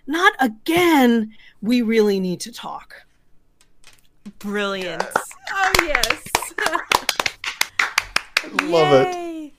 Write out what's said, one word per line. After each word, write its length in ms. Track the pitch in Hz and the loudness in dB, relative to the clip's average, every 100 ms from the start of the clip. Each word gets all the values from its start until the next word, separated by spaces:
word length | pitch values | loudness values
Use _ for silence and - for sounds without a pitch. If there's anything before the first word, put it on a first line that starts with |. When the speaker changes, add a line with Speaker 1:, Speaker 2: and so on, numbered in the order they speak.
| - | -6
Speaker 1:
not 280 | 311 381 415 | 2 2 2
again. 920 | 262 220 - 339 349 302 247 233 220 - - - | -2 -2 0 2 6 6 6 4 0 -8 -20 -10
We 180 | 202 247 | 0 0
really 380 | 220 226 208 196 | 2 2 4 2
need 220 | 185 175 | -2 -4
to 100 | 220 | -8
talk." 420 | - - 147 - - - _ _ - _ _ _ - - - _ _ 208 - | -14 -14 -14 -16 -20 -20 _ _ -20 _ _ _ -20 -20 -20 _ _ -20 -14
Speaker 2:
Brilliant. 640 | 202 202 202 196 180 160 - - - - - | -8 -4 -4 -4 -8 -6 -6 -6 -8 -16 -10
Oh, 180 | 381 381 381 | -2 0 2
yes. 420 | 339 262 226 226 - - - 330 | 2 0 -2 -4 -4 -6 -6 -6
<laughs> 460 | 403 330 - - - - - - - - - - - - - - - - 311 - | -4 -4 -2 -2 -2 -6 -6 -6 -12 -8 -10 -4 -4 -4 -6 -8 -6 -8 -6 -4
Speaker 3:
Love 440 | 294 330 370 - 370 | 0 4 6 6 4
it. 60 | 359 | -2
Speaker 2:
Yay. 380 | 339 320 302 | -8 -10 -12